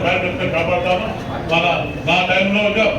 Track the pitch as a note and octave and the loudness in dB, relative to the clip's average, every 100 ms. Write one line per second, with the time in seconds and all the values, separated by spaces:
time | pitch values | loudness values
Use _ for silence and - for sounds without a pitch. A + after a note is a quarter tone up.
0 | F3 F3+ F3+ - F#3 E3 E3+ F3+ F3+ F#3 | 2 0 -2 -2 -2 -2 0 0 2 0
1 | G#3+ - - - - E3 F3 D#3+ D3+ - | -2 -6 -6 -6 0 0 2 0 -2 -4
2 | C#3+ F3+ F3+ F#3 G3 G3+ G#3 G#3 A3 | 0 0 2 2 2 2 2 2 2